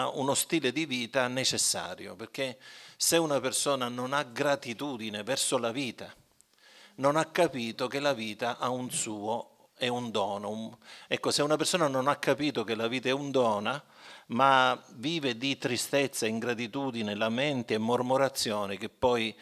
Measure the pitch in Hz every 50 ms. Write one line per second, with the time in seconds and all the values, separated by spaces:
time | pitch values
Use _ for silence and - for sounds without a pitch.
0 | 131 127 - 143 131 143 135 - - - 175 165 135 127 120 151 165 143 127 123
1 | 120 113 - 135 127 123 123 131 123 - - 104 - - - - 87 87 92 -
2 | 98 98 95 92 113 - - - 135 127 120 - - - - - - - - -
3 | - - 165 165 165 156 143 131 117 131 - - - 147 139 131 123 120 120 123
4 | 123 127 139 143 143 127 117 120 143 147 143 - - 127 113 98 139 147 135 107
5 | 110 110 104 104 104 107 131 135 - - 147 127 117 113 113 139 139 117 - -
6 | 98 - - - _ _ _ _ _ _ _ _ _ - - - - - - -
7 | 131 143 147 160 156 160 - - 175 151 - 127 117 113 110 - 131 120 127 139
8 | 143 143 139 113 110 110 104 101 123 120 123 - 151 123 127 127 127 123 - -
9 | - 117 107 104 101 110 113 117 - - _ _ _ _ _ - 131 123 123 123
10 | 123 117 104 110 98 104 101 101 104 104 107 110 110 113 101 - - - - -
11 | - - - 123 - 131 113 - 143 147 151 147 151 - - 180 160 143 131 131
12 | 127 143 139 - - 160 135 123 147 147 131 120 110 98 113 107 113 117 123 131
13 | 113 127 131 139 143 143 131 131 123 113 107 101 104 117 131 147 - - - -
14 | - - - - - - 120 117 135 139 135 131 127 127 123 120 - - - 123
15 | 113 151 170 165 143 131 120 113 131 139 135 - - 135 127 107 - - - 139
16 | 139 123 - - 120 110 110 113 113 120 120 110 123 110 98 139 139 135 117 117
17 | 110 104 104 101 110 110 113 123 139 151 143 127 113 - 113 107 110 117 123 123
18 | 123 127 131 135 135 131 - - - 123 104 104 101 98 101 92 113 104 _ -
19 | - 127 123 117 113 110 104 -